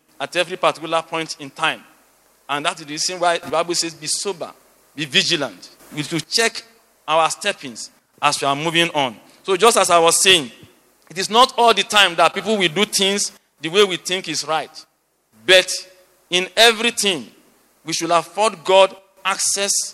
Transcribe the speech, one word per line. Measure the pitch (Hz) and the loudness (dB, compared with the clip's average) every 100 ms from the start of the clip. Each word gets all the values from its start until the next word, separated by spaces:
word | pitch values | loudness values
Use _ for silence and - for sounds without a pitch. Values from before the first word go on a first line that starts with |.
| _ _ | _ _
at | 139 170 | -8 -4
every | 170 180 | -6 -2
particular | 165 143 160 165 | -2 -2 -4 -4
point | 156 165 160 - | -4 -8 -8 -10
in | 139 | -14
time. | - 160 120 - _ _ _ _ _ - | -4 -4 -4 -14 _ _ _ _ _ -8
And | 143 156 | -4 -4
that | 180 | -8
is | 151 | -14
the | |
reason | 147 - 180 | -8 -8 -2
why | 175 170 | -2 -2
the | 135 | -2
Bible | 156 170 170 | -4 -2 -4
says, | 165 | -6
"Be | 151 147 | -8 -8
sober, | - 202 175 120 - _ _ _ 135 | -6 -6 -10 -12 -16 _ _ _ -12
be | 151 | -2
vigilant." | 156 151 165 131 90 - _ - 147 | -2 0 -2 -4 -10 -20 _ -16 -10
We | |
should | 147 165 - | -6 -6 -4
check | - 226 - - _ _ _ - | -2 -2 -4 -18 _ _ _ -4
our | 156 156 | 0 0
steppings | - 202 190 139 110 - _ _ _ | -2 -6 -6 -12 -14 -18 _ _ _
as | 143 143 | -2 0
we | 143 | -2
are | 139 | -2
moving | 123 165 170 | 0 0 0
on. | 151 131 104 - _ | 0 -4 -6 -20 _
So | - 190 | -4 2
just | 220 226 | 4 4
as | 185 | 4
I | 175 | 4
was | 165 165 | 4 4
saying, | 190 185 127 - - _ _ _ _ | 4 4 2 -12 -20 _ _ _ _
it | 170 | -10
is | 190 | 0
not | 220 254 - | 4 4 4
all | 233 | 2
the | 202 | 4
time | 196 208 190 170 | 2 2 2 4
that | 165 | 2
people | 196 185 220 | 2 -2 0
will | 175 | 0
do | 156 208 | 0 -2
things | - 196 202 - - _ _ | 0 0 0 -4 -10 _ _
the | 147 | -4
way | 175 | 2
we | 208 170 | 2 0
think | - 185 180 | -6 -6 -6
is | 143 143 | -8 -4
right. | 156 123 - - _ _ _ _ 110 113 | -4 -6 -16 -20 _ _ _ _ _ 4
But | 185 180 - - _ _ _ _ | 4 4 -8 -12 _ _ _ _
in | 180 185 - | -4 -4 4
everything, | 226 220 233 226 202 170 107 _ _ _ _ _ | 4 4 -2 -2 -2 -2 -8 _ _ _ _ _
we | 151 | -10
should | 165 165 | -6 0
afford | 170 156 - 220 190 | 0 0 -2 -2 -2
God | 151 190 190 - _ _ 185 | 4 6 6 2 _ _ -6
access | 190 - 196 202 - - | -2 -2 -2 -2 -4 -6